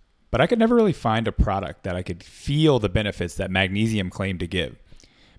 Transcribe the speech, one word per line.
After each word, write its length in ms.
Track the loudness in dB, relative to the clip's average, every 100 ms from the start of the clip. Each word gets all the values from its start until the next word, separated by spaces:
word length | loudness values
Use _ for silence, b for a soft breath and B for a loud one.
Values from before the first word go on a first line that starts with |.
| _ _ _
But 80 | 0
I 80 | 2
could 100 | 2
never 160 | 4
really 180 | 4 2
find 340 | 2 0 0 0
a 60 |
product 520 | 0 0 0 -4 -8
that 100 | -6
I 80 | -6
could 200 | -6 -10
feel 560 | -14 -12 -4 2 4 4
the 100 | 2
benefits 480 | 0 -2 -4 -6 -4
that 140 | -2
magnesium 600 | 0 0 0 0 0 -2
claimed 300 | -4 -6 -4
to 80 | -4
give. 280 | -4 -6 -8 b b b b b